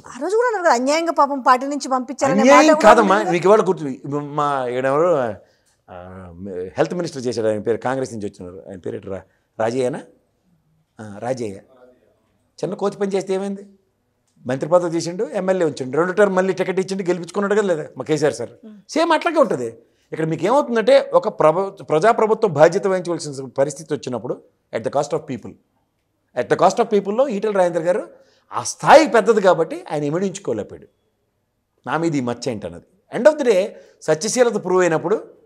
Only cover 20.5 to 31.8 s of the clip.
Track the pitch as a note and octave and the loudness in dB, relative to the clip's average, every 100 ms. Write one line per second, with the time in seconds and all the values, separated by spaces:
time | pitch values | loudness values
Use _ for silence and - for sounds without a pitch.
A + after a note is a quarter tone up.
20.5 | C#4 B3 A3+ G#3+ C#4 - F3 G#3+ - D#3 | 0 0 0 4 4 4 0 0 2 2
21.5 | E3 G3 F#3+ C#3 D3+ G#3 A3+ G#3+ A3 G#3+ | 2 -2 -8 -2 2 2 2 2 2 0
22.5 | C#3+ E3 F#3+ G3 F#3 E3+ E3 D3 C3+ C3 | 6 6 6 0 -2 -2 -6 -8 -12 -6
23.5 | C3+ D3 D#3+ D#3+ C#3+ C3 A#2+ B2 F#3+ _ | -2 -2 -4 -8 -8 -6 -8 -6 -10 _
24.5 | _ _ A#2 - C#3+ D3+ D#3 D#3 F#3+ G2 | _ _ -8 -4 -4 -2 -4 -6 -10 -12
25.5 | - _ _ _ _ _ _ _ B2+ - | -20 _ _ _ _ _ _ _ -6 -2
26.5 | D3+ F3 G#3+ A#3 G#3 G3 A3 C#4 G3 G#3+ | 2 2 2 0 0 0 -2 -2 -2 -2
27.5 | G3 F3 E3+ E3 G#3 E4+ - _ _ _ | 0 0 0 -2 -2 -4 -14 _ _ _
28.5 | A2 A#2 - D#3 C#4+ C#4+ A#3 G3+ G#3+ F#3 | -10 -8 -2 6 6 6 2 2 4 4
29.5 | E3 D#3+ F4 - D3+ C#3+ E3 G3 E3 - | 4 0 -6 -8 -4 -2 -2 -4 -6 -6
30.5 | G#2+ F#2+ D#2+ - _ _ _ _ _ _ | -6 -8 -14 -20 _ _ _ _ _ _
31.5 | _ _ _ | _ _ _